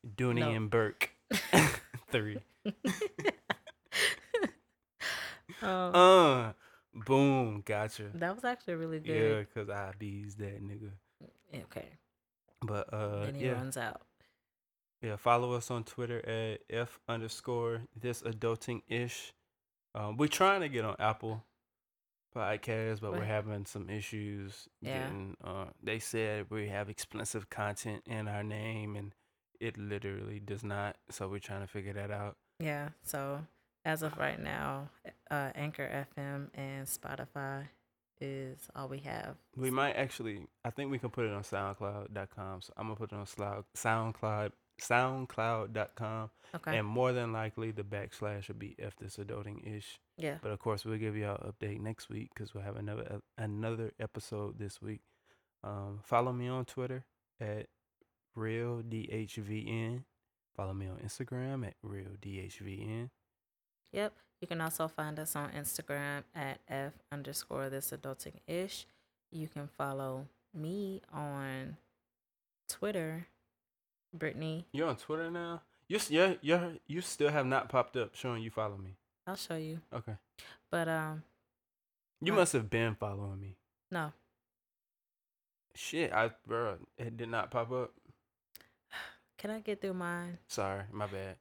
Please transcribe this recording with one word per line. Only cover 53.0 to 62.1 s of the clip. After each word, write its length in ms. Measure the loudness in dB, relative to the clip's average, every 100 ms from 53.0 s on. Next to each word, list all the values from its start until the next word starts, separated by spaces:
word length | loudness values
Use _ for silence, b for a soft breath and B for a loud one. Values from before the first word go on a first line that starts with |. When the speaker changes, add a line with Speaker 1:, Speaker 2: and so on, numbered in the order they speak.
| -6
Speaker 1:
uh, 100 | -8 -10 -6
another 560 | -4 -2 -2 -2 -4 -4
episode 580 | -6 -6 -6 -4 -4 -4
this 220 | -8 -8
week. 200 | -8 -8 _ b b b b _
Um, 360 | -8 -6 -6 -8
follow 300 | 2 4 4
me 140 | 0 -2
on 160 | -2 -4
Twitter 400 | -4 -4 -6 -10 _ _ _
at 300 | -6 -6 -8 _ _ _ _ _ _ -6
at 40 |
Real 400 | -2 0 -2 -2
D 280 | -4 -4 -4
H 240 | -4 -4 -6
V 300 | -4 -4 -2
N. 360 | -2 -2 -4 -8 _ _ _ _ -6
Follow 180 | -4
me 140 | -2 -4
on 100 | -6 -8
Instagram 600 | -6 -6 -4 -4 -4 -6
at 100 | -8
Real 280 | -10 -10 -10